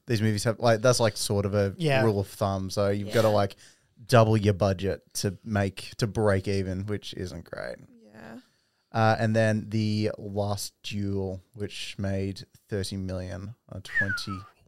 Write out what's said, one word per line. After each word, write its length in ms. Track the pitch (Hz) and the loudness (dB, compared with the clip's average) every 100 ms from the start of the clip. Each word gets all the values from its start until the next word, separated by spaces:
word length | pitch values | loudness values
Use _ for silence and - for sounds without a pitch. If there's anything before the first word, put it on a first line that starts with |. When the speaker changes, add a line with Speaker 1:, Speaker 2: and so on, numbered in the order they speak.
| - | -4
Speaker 1:
these 160 | 113 | 0
movies 220 | 110 104 | 2 2
have, 160 | 117 - | 0 2
like, 200 | 117 110 | 2 4
that's, 200 | 123 120 | 4 4
like, 160 | 113 - | 2 0
sort 280 | - 101 | -2 0
of 120 | 101 101 | 2 2
a 180 | 98 92 | 0 0
Speaker 2:
Yeah. 280 | 160 131 | 0 4
Speaker 1:
rule 160 | 110 101 | 4 2
of 80 | 95 | -2
thumb. 420 | - 98 95 95 | -2 -2 -2 -4
So 200 | 104 101 | 0 0
you've 180 | 104 98 | 0 0
Speaker 3:
Yeah. 60 | |
Speaker 1:
gotta, 160 | 117 107 | 2 4
like, 260 | 104 101 - - _ _ - 113 | 4 2 -4 -20 _ _ -16 4
double 300 | 120 110 110 | 6 8 6
your 180 | 104 | 4
budget 580 | 92 101 92 95 78 _ | 4 2 2 -2 -4 _
to 220 | - 104 90 | -6 -4 -4
make, 520 | 113 104 98 - - - | -4 -2 -2 -4 -12 -4
to 100 | 113 | -4
break 400 | 101 107 95 101 | 2 2 2 0
even, 400 | 98 95 92 104 | -2 -2 -4 -4
which 280 | 101 - | -6 -8
isn't 300 | - 90 82 | -10 -8 -10
great. 340 | - - 58 - - 240 214 | -12 -10 -10 -12 -16 -20 -20
Speaker 3:
Yeah. 220 | 220 - 240 - _ _ _ _ | -20 -18 -18 -20 _ _ _ _
Speaker 1:
Uh, 240 | 113 110 110 | 2 4 4
and 160 | 113 | 2
then 360 | 110 110 107 104 | 4 4 2 -2
The 420 | 110 107 107 107 - | -2 0 0 -2 -4
Last 540 | 104 101 101 104 - _ | -6 -4 -2 -4 -8 _
Duel, 580 | - 101 101 98 95 92 - | -10 -6 -4 -2 -4 -8 -12
which 420 | 104 101 - - - | -10 -10 -8 -10 -6
made 480 | 98 98 98 92 - _ - | -4 -2 -4 -6 -14 _ -6
thirty 280 | 104 92 98 | -4 -4 -6
million 600 | 95 92 92 95 98 - - | -6 -6 -8 -10 -12 -14 -16
on 120 | 95 | -14
twenty, 560 | - - - 1077 - 92 98 _ | -4 -2 -2 -4 -8 -10 -12 _